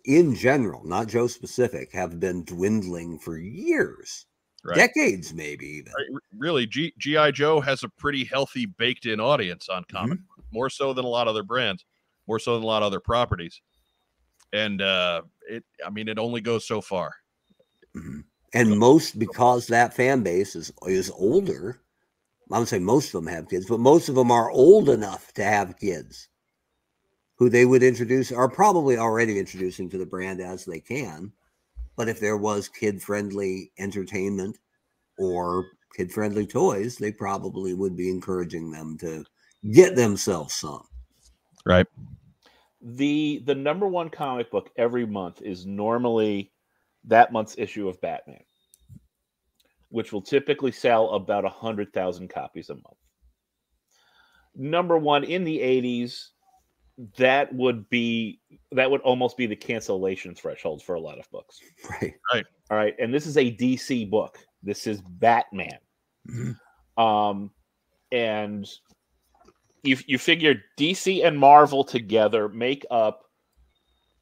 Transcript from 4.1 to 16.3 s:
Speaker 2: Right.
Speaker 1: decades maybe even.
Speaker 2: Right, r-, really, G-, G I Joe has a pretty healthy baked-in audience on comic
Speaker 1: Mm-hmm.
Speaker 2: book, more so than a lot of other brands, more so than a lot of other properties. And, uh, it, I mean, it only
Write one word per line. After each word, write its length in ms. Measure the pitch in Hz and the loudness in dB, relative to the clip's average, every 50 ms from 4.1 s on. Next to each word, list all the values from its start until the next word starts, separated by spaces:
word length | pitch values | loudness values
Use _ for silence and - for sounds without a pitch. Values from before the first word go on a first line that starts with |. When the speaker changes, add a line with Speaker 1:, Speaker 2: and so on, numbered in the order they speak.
| - - - _ _ _ _ _ _ _ - | -18 -18 -20 _ _ _ _ _ _ _ -10
Speaker 2:
Right. 100 | - 85 | -2 2
Speaker 1:
decades 580 | 156 226 240 - 302 294 214 - - - - | 2 2 2 2 0 0 0 0 -2 -8 -12
maybe 340 | 160 165 156 151 147 - 71 | -12 -10 -10 -10 -10 -12 -14
even. 260 | 143 151 - - - - | -14 -14 -16 -14 -12 -10
Speaker 2:
Right, 120 | 139 143 127 | -10 -10 -10
r-, 80 | 131 143 - _ 98 | -12 -14 -16 _ -12
really, 300 | 107 135 170 160 131 120 | -8 -4 -2 -2 -2 -2
G-, 260 | 107 110 135 165 170 - - | -2 -4 -6 -6 -6 -8 -8
G 180 | - 139 151 | -6 0 2
I 140 | 156 151 147 | 4 4 2
Joe 300 | 131 131 143 151 160 151 | 2 2 2 2 2 2
has 240 | 139 143 135 - - | 2 0 -2 -4 -6
a 40 | 190 | -10
pretty 360 | - _ - 143 139 135 123 | -12 _ -6 -4 -4 -4 -4
healthy 420 | 110 131 135 135 - - 131 120 | -4 -2 -2 -2 -2 -4 -6 -6
baked-in 540 | 101 - - 117 123 131 - - 117 110 107 | -6 -2 -2 -2 -2 -2 -2 -4 -4 -2 0
audience 480 | 110 135 147 131 101 90 87 - - - | 2 2 2 2 0 -4 -6 -8 -8 -8
on 160 | 92 90 87 - | -8 -8 -8 -8
comic 300 | 101 95 98 120 175 185 | -6 -6 -4 -4 -4 -6
Speaker 1:
Mm-hmm. 220 | - _ _ - | -8 _ _ -20
Speaker 2:
book, 60 | - - | -20 -12
more 180 | - 110 131 131 | -8 -6 -6 -6
so 220 | - - 139 135 | -4 -4 -4 -2
than 120 | 131 127 127 | -2 -2 -2
a 40 | 123 | 0
lot 200 | 117 120 120 113 | 0 0 0 0
of 80 | 107 | 0
other 80 | 107 104 | -2 -4
brands, 400 | 95 95 127 123 104 92 87 _ _ _ _ _ _ _ _ _ | -4 -2 -2 -2 -2 -4 -6 _ _ _ _ _ _ _ _ _
more 140 | - 113 110 | -6 -6 -4
so 140 | - 123 117 | -2 -2 -2
than 100 | 117 110 | 0 0
a 20 | |
lot 160 | 110 110 107 | 0 2 2
of 40 | 104 | 2
other 120 | 101 98 87 | 0 0 -2
properties. 640 | - 101 117 123 120 107 - 87 85 85 - - _ _ _ _ _ _ _ _ _ _ _ _ _ _ _ _ _ _ | -2 0 0 0 0 0 -2 -6 -6 -10 -16 -20 _ _ _ _ _ _ _ _ _ _ _ _ _ _ _ _ _ _
And, 300 | - 104 107 107 101 95 | -4 -2 -2 -2 -2 -2
uh, 400 | 98 98 95 92 90 87 85 82 82 80 _ _ - 82 | 0 0 0 2 0 0 -2 -4 -6 -12 _ _ -16 -14
it, 140 | 110 117 - _ _ - 71 | -14 -14 -14 _ _ -14 -12
I 40 | 90 | -10
mean, 180 | 104 107 110 110 | -10 -8 -8 -6
it 100 | 107 110 | -4 -4
only 220 | 113 120 | -4 -4